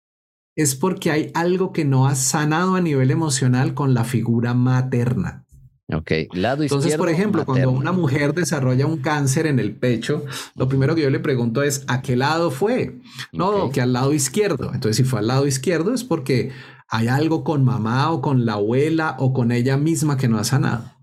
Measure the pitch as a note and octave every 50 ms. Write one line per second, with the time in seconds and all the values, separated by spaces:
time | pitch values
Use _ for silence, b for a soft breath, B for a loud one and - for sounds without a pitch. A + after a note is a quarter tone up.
0 | _ _ _ _ _ _ _ _ _ _ _ - D#3 C3 C3 - - F#3+ F3+ -
1 | - F3 D3 D3+ C#3+ B2+ - E3 E3+ F3 F#3 F3+ F#3+ F#3 - F3 D3+ C#3 C3+ C3
2 | C3 C3+ C#3 C3 - - - D#3 D3+ D3+ D#3 E3 F3+ F#3+ F#3 F#3 F3 D#3+ C#3+ C3+
3 | B2+ B2+ D#3 E3 D#3+ D3+ C3 - C3 B2+ B2 B2+ C#3 D#3+ - - C#3+ C3+ C3 A#2+
4 | A#2+ - - A2 G#2+ - A#2 A#2+ A#2 A#2+ B2 B2 B2 B2+ B2+ B2+ B2+ C3 B2+ A#2+
5 | A#2+ B2 B2 F#2+ F2 E2 - - - _ - - - - _ _ _ - D#2+ D#2+
6 | D#2+ - E2+ D#2+ D#2 - - F2+ F#2+ A#2 C#3 D3 D#3 C3 C#3+ C#3 C#3+ - D3+ D3+
7 | F#3 E3+ D#3+ E3 G#3 G#3+ - D#3+ C3+ - C3 C3 C3 B2+ B2+ C3 C3+ E3 F#3 F3+
8 | E3+ C3+ C3 D3+ C#3+ C#3+ D3+ F3 E3+ - E3+ C#3+ C3 B2+ B2+ B2+ C#3 D#3 D#3+ D3+
9 | C3 D#3+ D3+ D3 C#3+ C3 C3+ D#3+ D#3+ D#3 C#3 A#2+ G2+ G2+ - - - B2+ A#2 -
10 | - - D3 - - B B B B B B - B2+ C3 C#3 C3+ C3+ C3+ E3 E3
11 | D3 C3+ C#3 D#3+ - D3+ C#3 A#2 A#2+ A#2 A2+ D3 C#3+ D3 B2+ - - - B2+ B2
12 | - - B2+ B2 C3+ D3 D#3+ E3 E3+ E3+ C3 - G3 A3 B3+ A3 C3+ B2+ - -
13 | B B B B B B - - F3 G3 G#3 G3 F3+ C3 C3 C#3 B2 B2 B2+ B2
14 | C3 C3+ D3+ D3+ C3 - - G#3 G#3 G3 C#3+ - - - - - - A2 A2 -
15 | B2+ C3 C3 G#2 G#2 A2+ C3 C3+ C#3+ D3 C3 - - G3 F3 D#3 E3 G#3 C4 A#3
16 | - - E3 D3+ B2+ - C3+ A#2 - B B B B B B B B _ - A2+
17 | A#2 A#2+ B2+ C#3+ D#3 D#3+ D#3+ C#3+ C3 - D#3 C#3+ C3 B2+ - G#2 G#2+ A2 A#2+ C3
18 | C#3 D#3+ E3 - - D3+ C3+ B2+ A#2 A#2 G#2 G#2 G2+ G#2+ A#2+ C3 D3 D#3+ D#3+ D#3+
19 | D#3+ D#3 - - C3+ C3 C3 B2+ A#2+ A#2 A#2+ A#2+ A#2+ C3 C3+ C#3 D3 D#3+ E3 C#3
20 | D#3 D3+ C#3 C3 - B2 A2 G#2+ G#2 - C3 C#3+ - - - A2+ - - - _